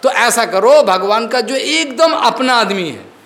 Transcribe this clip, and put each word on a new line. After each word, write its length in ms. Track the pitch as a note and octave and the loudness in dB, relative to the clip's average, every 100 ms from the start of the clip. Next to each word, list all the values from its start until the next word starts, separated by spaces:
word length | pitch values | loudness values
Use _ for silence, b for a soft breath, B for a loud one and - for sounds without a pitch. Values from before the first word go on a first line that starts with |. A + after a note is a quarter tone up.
तो 80 | C4 | -2
ऐसा 340 | G3+ A#3 A#3 | 0 0 0
करो, 380 | A3+ F#3+ A#3 D4 | -2 2 4 4
भगवान 460 | G#3+ F#3 G3 G#3+ A3+ | 4 0 0 -2 -2
का 120 | B3+ | -4
जो 140 | A3 | -2
एकदम 580 | C4+ C#4 D#4 D4+ A#3+ D#4+ | -4 -2 -4 -4 0 0
अपना 420 | D#4+ A#3+ - B3+ | 2 -2 0 0
आदमी 360 | B3 G3+ G3 E3 | 0 0 -4 -6
है, 140 | G2+ - - | -10 -18 -20